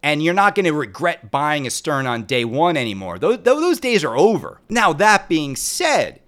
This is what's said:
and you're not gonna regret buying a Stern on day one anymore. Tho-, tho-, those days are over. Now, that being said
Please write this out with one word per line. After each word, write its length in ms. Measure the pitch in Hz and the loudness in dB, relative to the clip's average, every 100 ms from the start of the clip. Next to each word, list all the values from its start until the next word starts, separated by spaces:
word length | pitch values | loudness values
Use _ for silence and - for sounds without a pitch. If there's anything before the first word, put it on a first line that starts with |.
and 160 | 143 147 | 0 0
you're 140 | 160 | 0
not 220 | 185 202 202 | 2 2 2
gonna 160 | 180 | 0
regret 580 | 151 110 95 170 165 110 | -2 -6 -4 -4 -4 -6
buying 340 | 139 147 151 | -4 -2 -2
a 60 | 131 | -4
Stern 380 | - - 139 131 | -6 -4 -2 -2
on 160 | 117 | -4
day 200 | 107 127 | -2 -2
one 320 | 117 131 175 156 | 0 0 0 0
anymore. 440 | 117 98 95 87 | -2 -6 -8 -2
Tho-, 160 | 160 233 | -2 2
tho-, 240 | 226 294 | 2 2
those 180 | 349 330 | 2 0
days 240 | 254 220 | 0 0
are 140 | 151 117 | 0 4
over. 440 | 202 185 78 - _ | 4 4 -4 -18 _
Now, 240 | 233 202 | 0 0
that 340 | 147 214 196 - | 4 4 2 2
being 260 | 160 143 | -2 -2
said 640 | 131 - - 349 240 101 - | -6 -8 -4 0 0 -2 -8